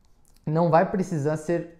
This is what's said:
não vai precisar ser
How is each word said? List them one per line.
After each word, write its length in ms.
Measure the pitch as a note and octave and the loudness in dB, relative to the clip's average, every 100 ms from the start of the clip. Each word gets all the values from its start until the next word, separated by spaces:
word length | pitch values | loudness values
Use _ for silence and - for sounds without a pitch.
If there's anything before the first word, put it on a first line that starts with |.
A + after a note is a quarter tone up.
| _ _ _ _ - | _ _ _ _ -4
não 240 | D#3 E3+ | 0 4
vai 200 | D#3+ F#3+ | 4 2
precisar 460 | G3+ F3+ D#3+ C#3 D#3 | 0 -4 -2 -2 -2
ser 400 | - E3+ E3+ - | -2 -4 -4 -12